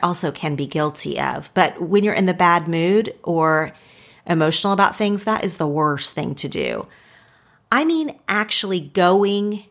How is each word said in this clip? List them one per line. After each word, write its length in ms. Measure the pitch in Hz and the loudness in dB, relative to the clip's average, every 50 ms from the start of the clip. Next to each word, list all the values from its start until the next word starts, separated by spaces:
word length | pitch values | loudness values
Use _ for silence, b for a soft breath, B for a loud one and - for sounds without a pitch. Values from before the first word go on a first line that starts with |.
| - | 0
also 280 | 175 175 - - 156 | 0 0 0 -4 -4
can 240 | 143 - - 156 147 | -4 -4 -4 -4 -4
be 120 | 135 143 | -4 -4
guilty 520 | - - 156 151 151 147 - - 151 143 - | -4 -2 -2 -2 -2 -2 -4 -6 -6 -4 -4
of. 320 | 135 131 127 143 143 - - | -2 -2 -4 -6 -8 -4 0
But 260 | 190 175 143 - - | 2 2 2 0 -4
when 220 | 175 160 196 202 202 | -2 0 2 2 2
you're 100 | 214 - | 2 2
in 140 | - 190 | 2 2
the 80 | 185 175 | 2 2
bad 320 | 180 180 170 170 170 156 | 4 4 4 4 4 2
mood 480 | 165 165 165 165 180 196 220 214 - - - - | 0 -2 0 2 2 2 2 0 -2 -6 -8 -4
or 500 | - 170 165 160 160 156 156 156 - - B B B B B B B B B B | -2 0 2 2 4 2 2 0 -2 -8 B B B B B B B B B B
emotional 460 | - 180 160 156 156 160 - - 196 196 | -2 0 2 2 2 2 0 0 0 2
about 220 | 190 196 - - | 2 2 2 0
things, 280 | - 214 202 202 196 - | 0 -2 -2 -2 -2 -2
that 200 | 220 220 - - | -2 -2 -2 -2
is 140 | 190 160 | -4 -4
the 80 | - 160 | -4 -4
worst 480 | 147 147 151 151 151 143 135 - - - | -2 0 0 0 0 0 0 -4 -4 -4
thing 220 | 160 147 - 143 | -4 -6 -6 -6
to 120 | - - | -6 -8
do. 380 | 139 - - 71 62 57 - - b b b b b b b b b b b b b b b b b | -6 -4 -4 -4 -4 -4 -6 -10 b b b b b b b b b b b b b b b b b
I 120 | - 262 311 | 0 0 2
mean 360 | 320 339 320 311 285 - _ _ | 2 0 0 -2 -4 -6 _ _
actually 520 | - 196 208 214 214 - - - 190 190 180 | -4 -2 -2 -2 -2 -4 -4 -2 -2 -4 -4
going 840 | 147 143 - 196 175 180 185 202 202 196 202 202 202 208 208 208 - _ | -4 -2 0 4 4 6 6 4 4 2 0 0 -2 -2 -4 -6 -10 _